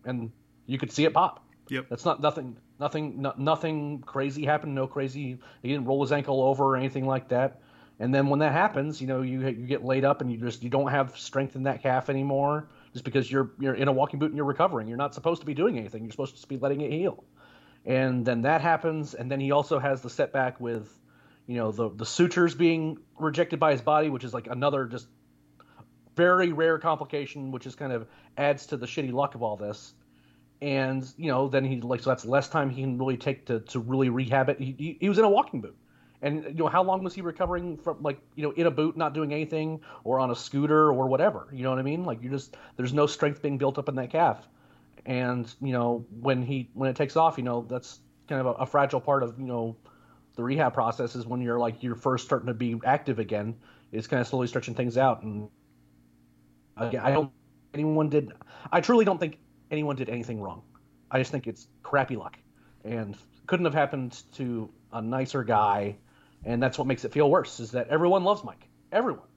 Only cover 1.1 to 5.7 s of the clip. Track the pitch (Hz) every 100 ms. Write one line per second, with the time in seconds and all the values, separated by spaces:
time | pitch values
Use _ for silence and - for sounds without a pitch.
1.1 | 151 185 - _ _ - 135 131 120 175
2.1 | 151 151 151 127 113 _ _ 147 156 151
3.1 | - 139 131 139 156 165 156 147 143 -
4.1 | 139 139 139 147 151 151 135 135 143 135
5.1 | 135 135 127 - - 123